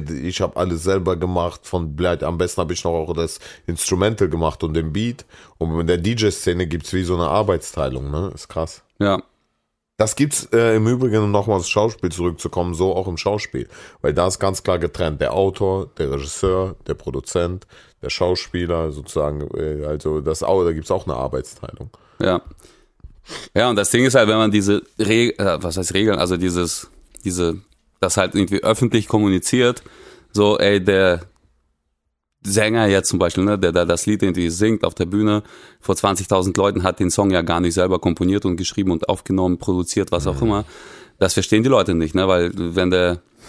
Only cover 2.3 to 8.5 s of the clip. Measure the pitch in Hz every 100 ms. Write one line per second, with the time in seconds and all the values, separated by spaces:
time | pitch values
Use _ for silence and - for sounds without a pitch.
2.3 | 85 87 - 82 87 85 82 80 82 82
3.3 | - - - - 85 - 90 101 110 92
4.3 | 82 80 - 82 80 80 80 117 120 -
5.3 | - - _ 82 80 82 87 92 117 107
6.3 | - - 87 87 82 - 95 87 87 82
7.3 | 92 101 85 - - 67 64 69 73 92
8.3 | - -